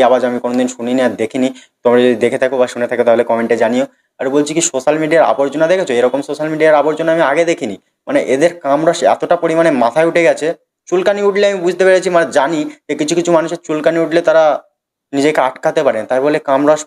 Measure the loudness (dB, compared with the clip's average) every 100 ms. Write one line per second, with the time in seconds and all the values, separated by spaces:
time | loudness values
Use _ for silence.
0 | 4 4 0 -2 -4 -2 -2 -4 -4 0
1 | -2 -2 -4 -2 -4 -4 -18 _ 2 4
2 | 4 2 0 0 -2 0 -2 -2 -4 0
3 | 2 2 2 -2 0 0 0 -2 -4 _
4 | _ -8 -2 -2 -2 -2 -4 -2 -2 -2
5 | 0 2 2 0 -2 0 0 0 0 0
6 | 0 -2 -6 -6 -6 0 2 4 2 -2
7 | -2 0 0 0 0 -2 -6 -8 _ _
8 | -4 -2 0 0 0 -2 -2 0 0 2
9 | 0 0 0 0 0 2 2 2 0 0
10 | 0 2 2 0 -4 -8 _ _ -4 0
11 | 0 0 0 2 0 0 -4 0 2 2
12 | 2 0 0 0 0 -2 -6 -10 -10 -6
13 | -2 -2 0 0 -2 -8 -6 -2 -2 -2
14 | -2 0 2 4 2 0 -6 _ _ _
15 | _ -2 0 0 -2 -2 -2 0 0 -2
16 | -2 -2 0 -2 0 2 2 0